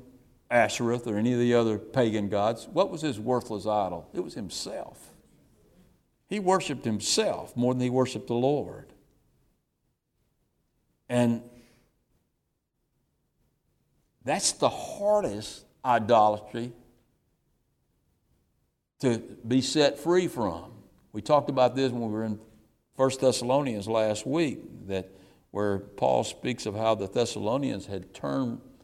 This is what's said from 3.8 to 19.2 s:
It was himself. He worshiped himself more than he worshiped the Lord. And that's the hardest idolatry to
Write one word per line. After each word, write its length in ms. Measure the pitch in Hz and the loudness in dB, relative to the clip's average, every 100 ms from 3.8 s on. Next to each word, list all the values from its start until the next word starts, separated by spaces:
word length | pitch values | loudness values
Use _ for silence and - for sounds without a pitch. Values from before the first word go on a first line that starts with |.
| 95 87 - | 0 -4 -10
It 80 | - | -8
was 140 | - | -8
himself. 800 | - 98 - - 208 - - - - _ _ _ _ _ _ _ _ _ _ - | -8 -10 -10 -10 -10 -12 -16 -20 -20 _ _ _ _ _ _ _ _ _ _ -8
He 140 | 208 | -4
worshiped 440 | 185 190 - 135 | 2 2 0 -4
himself 720 | 117 107 - - 214 85 78 - | -2 -2 0 0 0 -2 -6 0
more 180 | 123 | 0
than 80 | 127 | 2
he 80 | 123 | 0
worshiped 380 | 127 127 - - | 2 2 0 -4
the 60 | |
Lord. 580 | 120 127 143 95 - - - _ _ _ _ _ _ _ _ _ _ _ _ _ _ _ _ _ _ _ _ - | 0 2 0 -4 -10 -18 -20 _ _ _ _ _ _ _ _ _ _ _ _ _ _ _ _ _ _ _ _ -2
And 340 | 123 120 117 - - _ _ _ _ _ _ _ _ _ _ _ _ _ _ _ _ _ _ _ _ _ _ _ _ _ _ | 2 2 2 -6 -20 _ _ _ _ _ _ _ _ _ _ _ _ _ _ _ _ _ _ _ _ _ _ _ _ _ _
that's 280 | 120 165 - | -4 -2 -2
the 160 | - 127 | 0 0
hardest 960 | - - - 202 208 180 101 - - - _ | 0 -10 -4 2 2 2 -6 -10 -14 -20 _
idolatry 880 | 131 120 107 117 107 107 - 117 123 - _ _ _ _ _ _ _ _ _ _ _ _ _ _ _ _ _ _ _ _ _ - | 0 2 6 6 6 4 -6 -10 -10 -12 _ _ _ _ _ _ _ _ _ _ _ _ _ _ _ _ _ _ _ _ _ -4
to 180 | 131 113 | 0 0